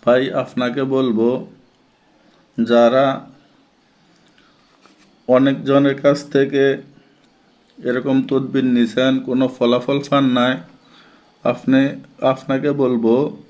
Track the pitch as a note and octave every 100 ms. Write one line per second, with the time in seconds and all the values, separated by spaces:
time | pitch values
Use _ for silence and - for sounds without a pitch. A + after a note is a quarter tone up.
0 | - B2+ C3 C3+ B2 - B2 A#2+ C3 C3
1 | C3 G#2+ A#2 B2+ - - _ _ _ _
2 | _ _ _ _ _ - A2+ A#2 A#2 C3
3 | C3+ C3+ - - _ _ _ _ _ _
4 | _ _ _ _ _ _ _ _ _ _
5 | _ _ - B2+ C#3 C3+ C3+ C#3 C#3 C#3
6 | C#3+ C#3+ - C#3 C3+ C#3 C#3 C3+ - -
7 | _ _ _ _ _ _ _ - - B2
8 | C#3 C3+ C3 C3+ C3 C3+ C3 A#2+ A#2 A2+
9 | C3 C3 C3 B2+ C3 - A#2+ B2 B2 C#3
10 | C#3 C#3 C3+ B2 B2 C#3 - _ _ _
11 | _ _ _ _ - B2 - C3 C3+ C#3
12 | - _ C3+ C3 - C3+ C#3+ C#3+ C3 B2
13 | A2+ A#2+ D3+ - -